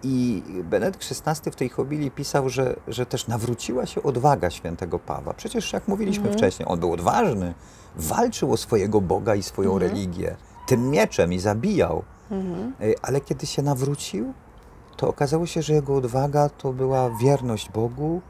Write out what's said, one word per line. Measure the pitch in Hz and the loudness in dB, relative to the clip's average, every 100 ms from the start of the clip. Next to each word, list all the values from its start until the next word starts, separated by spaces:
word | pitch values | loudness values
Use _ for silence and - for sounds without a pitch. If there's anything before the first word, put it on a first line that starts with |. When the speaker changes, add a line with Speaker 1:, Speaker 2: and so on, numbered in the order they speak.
Speaker 1:
i | 131 131 123 101 - 92 | 0 0 2 0 -4 -8
Benedykt | 85 - 165 190 | 0 0 0 -2
szesnasty | - - - 156 - | -8 -6 -2 -2 -4
w | - | -4
tej | 127 | -4
homilii | - 135 151 143 | -2 -2 -2 -4
pisał, | - 139 143 131 | -4 -2 0 2
że, | 123 127 - - | 2 0 -2 -6
że | 110 123 | -4 -2
też | 135 - | -2 -2
nawróciła | 113 117 120 - - 110 | -2 0 -2 -2 -2 -2
się | - | -2
odwaga | 151 127 139 135 90 | 0 4 4 4 2
świętego | - 82 85 87 85 | -2 -8 -6 -4 -6
Pawła. | - 71 69 | -4 -8 -6
Przecież, | - 226 240 - | -8 -4 -4 -4
jak | - - | -4 -2
mówiliśmy | 196 208 208 | -2 0 0
Speaker 2:
Mhm. | 208 208 | 0 2
Speaker 1:
wcześniej, | 147 - - | 2 0 -4
on | 85 | 0
był | 87 | 0
odważny, | 82 87 214 226 110 90 87 - - - - | 2 2 4 2 2 -2 -6 -14 -20 -20 -8
walczył | - - 247 - 151 | -2 0 0 0 0
o | 117 | 0
swojego | - 110 98 107 | 2 2 4 2
Boga | 90 92 104 | 2 0 2
i | 104 | 0
swoją | 95 - 95 | -2 -2 2
Speaker 2:
Mhm. | 95 - | 2 2
Speaker 1:
religię | 101 95 85 85 85 - - - | 0 -4 -4 -6 -6 -14 -16 0
tym | 127 123 | 2 4
mieczem | 147 214 - 85 | 2 2 4 2
i | 90 | 2
zabijał. | 98 104 160 190 87 82 - - - | 0 2 2 2 2 0 -6 -16 -8
Speaker 2:
Mhm. | 196 190 175 220 262 | -6 -4 -6 -6 -4
Speaker 1:
E, | 107 - | 0 0
ale | - 135 | 0 -2
kiedy | 143 139 151 | -2 -6 -4
się | - | -2
nawrócił, | 143 135 135 143 - 190 247 269 - - - - - - | 0 0 0 -2 -6 -6 -6 -8 -16 -20 -20 -20 -20 -4
to | - | -2
okazało | - 139 160 170 | 0 0 0 0
się, | - | -2
że | 151 | 2
jego | 151 139 139 | 2 4 0
odwaga | 127 123 143 143 147 | 2 0 2 4 2
to | - 139 | 2 -6
była | 127 131 135 127 | -2 2 2 2
wierność | 110 127 139 123 110 - | 4 4 4 2 -2 -2
Bogu | 104 117 123 151 170 | -2 -2 -2 -2 -4